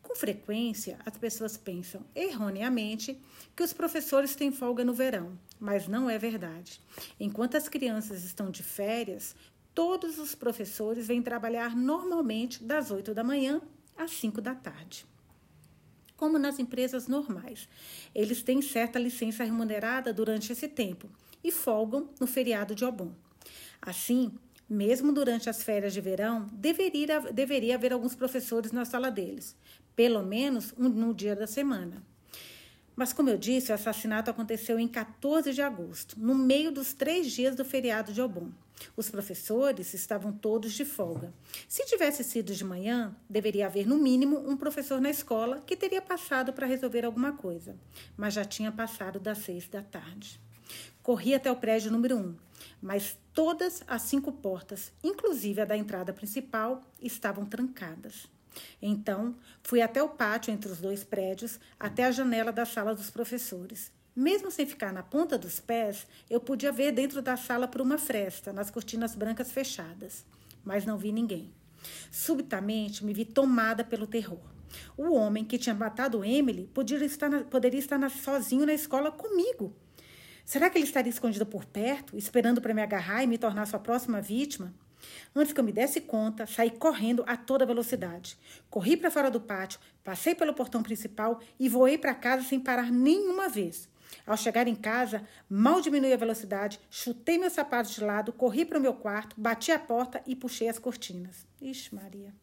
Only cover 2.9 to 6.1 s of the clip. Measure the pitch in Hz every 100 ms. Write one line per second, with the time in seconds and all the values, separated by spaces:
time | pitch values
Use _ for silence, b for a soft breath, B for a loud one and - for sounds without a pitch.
2.9 | 220 - 269 B B B - 349 - 339
3.9 | 330 294 269 277 - 285 269 247 240 247
4.9 | 240 262 220 175 185 - - 208 202 165
5.9 | 214 254